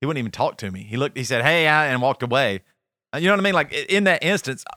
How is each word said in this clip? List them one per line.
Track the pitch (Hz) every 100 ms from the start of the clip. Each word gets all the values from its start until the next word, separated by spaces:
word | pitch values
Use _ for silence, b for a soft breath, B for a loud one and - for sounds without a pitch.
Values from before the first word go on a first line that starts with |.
he | 139
wouldn't | 151
even | 113
talk | - 139 -
to | 104
me. | 92
He | 104 117
looked, | 139 -
he |
said, | 120 123
'Hey,' | 131 170 156
I," | 151 147
and | 127
walked | 127 127
away. | 120 131 123 98 - _ _ _ _
Uh, | 143
you | 180
know |
what | 202
I |
mean? | 202
Like, | 180 147
i-, | 139 -
in | 196 190
that | 170
instance. | 165 214 - 131 -